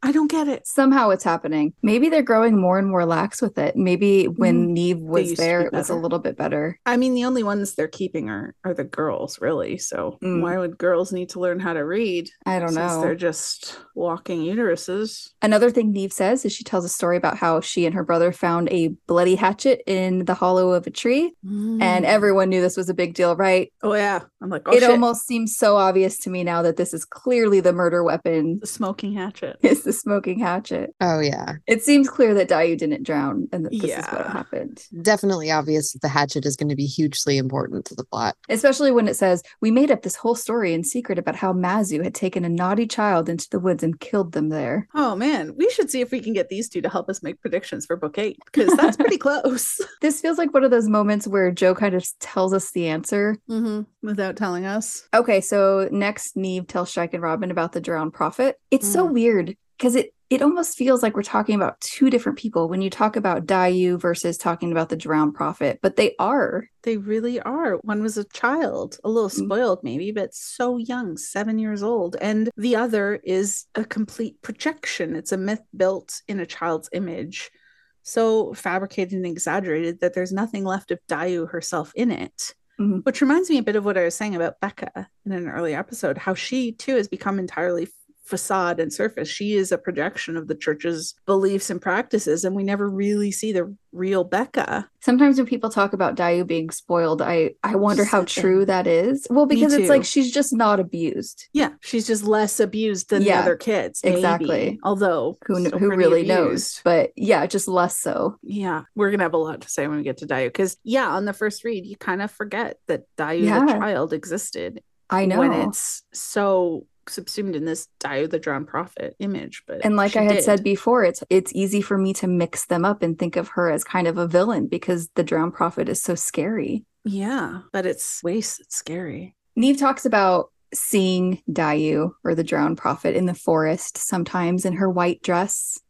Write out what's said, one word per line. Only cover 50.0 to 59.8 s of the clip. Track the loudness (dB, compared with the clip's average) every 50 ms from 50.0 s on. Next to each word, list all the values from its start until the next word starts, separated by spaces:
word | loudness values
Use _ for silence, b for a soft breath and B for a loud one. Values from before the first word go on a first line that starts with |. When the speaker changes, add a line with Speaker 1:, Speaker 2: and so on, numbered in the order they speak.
| 0
Speaker 2:
This | 0 0 0
feels | -2 -2 0 0
like | -2 2 2
one | 4 4
of | 6 4
those | 4 2 2
moments | 2 2 2 2 0 0 -2
where | -2 0 2 2 2
Joe | 2 2 2 2 2
kind | 4 0 0 0
of | 0 -4 -4 -12 _
tells | -16 -8 -2 -2 0 2 0
us | -2 -2 -2 -6
the | -4 -2 -2
answer. | -2 -4 -4 -4 -2 0 0 0 -2 -4 _ -8
Speaker 1:
Mm-hmm. | -4 -4 -2 -2 -4 -4 -6 -10 _ _ -8
Without | -6 -4 -4 -4 -4 -4
telling | -4 -4 -4 -2 -4 -4
us. | -4 -4 -4 -6 -6 -10 -12 -10 _ 4
Speaker 2:
Okay, | 4 4 6 4 2
so | 2 2 2 4 4 4 4 4 2 0
next, | 0 -2 -2 -2 -2 -6 -10 -10 -6
Neve | -6 -4 -4 -4 -6 -8
tells | -6 -4 -4 -4 -4
Strike | -2 -4 -4 -4 -4
and | -4 -4
Robin | -2 -2 -2 -4 -4
about | -2 -2 -4 -4 -4
the | -6
drowned | -6 -4 -4 -4 -4 -6 -4
prophet. | -2 -4 -4 0 0 0 0 0 _ _ _
It's | 0 2 2 2
so | 0 2 2 2
Speaker 1:
Mm. | 2
Speaker 2:
weird. | 2 4 4 4 4 0 -2 -6 _ _ _ _
'Cause | _